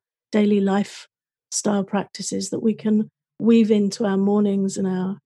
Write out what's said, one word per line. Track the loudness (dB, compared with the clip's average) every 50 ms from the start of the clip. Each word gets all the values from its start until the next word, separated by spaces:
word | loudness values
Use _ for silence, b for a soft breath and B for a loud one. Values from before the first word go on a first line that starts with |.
| _ _ _ _ _ _
daily | 0 2 2 4 2 2
lifestyle | 2 2 2 0 -2 -4 -8 -16 -20 -20 _ _ _ _ _ _ _ _ -8 -4 -2 0 0 0 -2
practices | -2 -4 -4 -4 -6 -10 -12 -10 -8 -6 -6 -6 -6
that | -6 -2
we | -2 -2 -2
can | -2 0 0 0 0 0 -4 _ _ _ _ _ -2
weave | 2 4 6 6 6 4
into | 4 2 2 0 -2 -2 -2
our | -2 0
mornings | 0 2 2 2 2 2 2 0 0 -2 -2 -4
and | -4 -4
our | -2 -2 -2 -4 -6 -6 -10 _